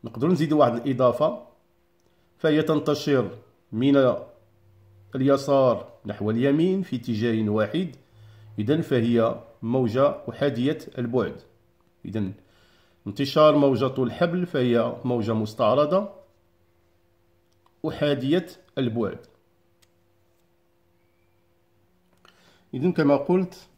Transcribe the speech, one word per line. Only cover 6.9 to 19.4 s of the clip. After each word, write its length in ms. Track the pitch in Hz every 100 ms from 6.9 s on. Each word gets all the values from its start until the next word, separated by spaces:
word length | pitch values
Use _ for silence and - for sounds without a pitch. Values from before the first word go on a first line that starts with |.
| 127
اتجاه 540 | 127 107 117 110 110
واحد، 460 | 104 104 160 180 - _ _ - - - -
إذن 220 | 107 156
فهي 600 | 160 127 117 117 113 - - -
موجة 520 | 110 131 120 123 143 - -
أحادية 480 | - 143 117 131 156 - -
البعد. 440 | 120 123 90 - _ _ _ _ _ _
إذن 280 | - 107 95 98 _ _ _ _ _ _ 104
انتشار 500 | 101 139 160 151 147
موجة 300 | 139 120 131
طول 200 | 131 120
الحبل 400 | - 175 180 175
فهي 500 | 143 123 117 120 120
موجة 300 | 127 123 107
مستعرضة 720 | 110 107 - 110 131 147 185 208 - _ _ _ _ _ _ _ _ _ _ _ _ _ _ _ _ 156
أحادية 580 | - 147 135 131 175 170 - _ -
البعد. 400 | 123 113 101 - - _